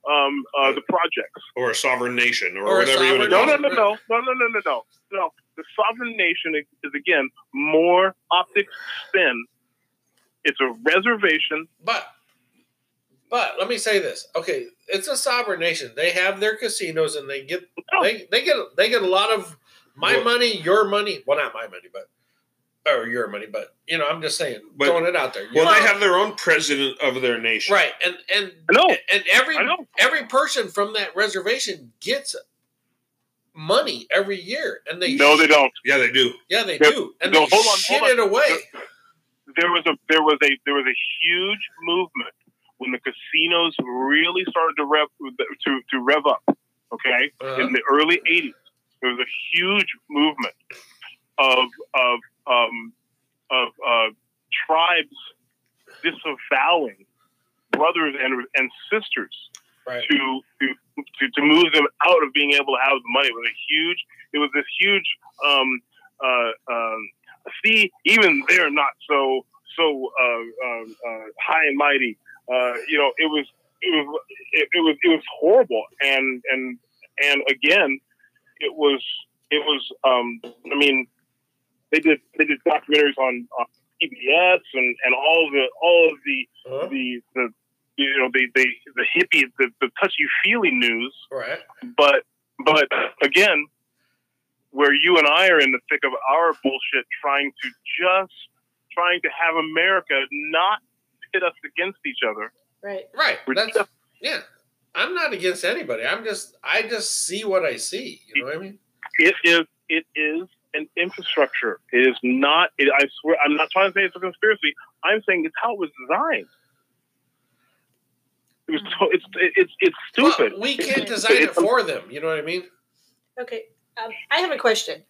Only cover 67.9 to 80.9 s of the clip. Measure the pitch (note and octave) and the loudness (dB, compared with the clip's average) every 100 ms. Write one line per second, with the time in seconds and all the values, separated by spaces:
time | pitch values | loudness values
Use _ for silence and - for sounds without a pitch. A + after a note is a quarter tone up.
67.9 | _ D#3+ A3 G3+ C#3+ C3+ F#3 D#3+ D3 C#3 | _ 2 4 4 2 2 2 2 0 -2
68.9 | - - C#3+ C3+ C3 - _ _ - D#3+ | -4 -2 0 2 -2 -4 _ _ -2 0
69.9 | C#3 B2+ C3+ B2 A#2 A#2 A2+ B2+ A#2 A2+ | 0 -6 -2 0 -2 -6 -10 -8 -8 -10
70.9 | G#2+ A#2 A2+ A2 - - D#3+ D#3 C#3 D3 | -12 -12 -10 -14 -10 -2 0 0 2 2
71.9 | C#3 B2+ G#2+ _ - - B2+ B2 A#2+ A#2 | 2 -2 -6 _ -20 -4 0 0 -2 -2
72.9 | D3+ C#3 B2 D#3+ D3+ C3+ _ _ _ F#3 | 2 2 2 0 0 -6 _ _ _ -2
73.9 | D#3 C#3+ D#3 - - - D#3 C#3+ F3+ D#3+ | -2 -2 -8 -10 -20 -4 -2 0 2 0
74.9 | C#3+ F3+ D#3+ - - D#3 A3+ A#3 A2+ - | 2 2 2 0 -2 4 6 4 0 -6
75.9 | _ C#3 C3+ C3 B2+ C3 C3 C3 B2 _ | _ 0 2 0 -4 -4 -4 -4 -10 _
76.9 | _ _ - C#3+ C#3 C3+ C3 C#3+ F3+ D#3 | _ _ -2 0 0 0 -2 2 2 2
77.9 | C3+ _ _ _ _ _ _ - - D3 | -2 _ _ _ _ _ _ -8 0 0
78.9 | C#3 - - - _ _ D3+ D3 C#3+ - | 0 -6 -12 -14 _ _ -4 -2 -4 -6
79.9 | - C3+ B2 A#2+ A#2+ A#2+ - - C#3+ C#3+ | -2 2 2 0 -8 -14 -18 -8 0 2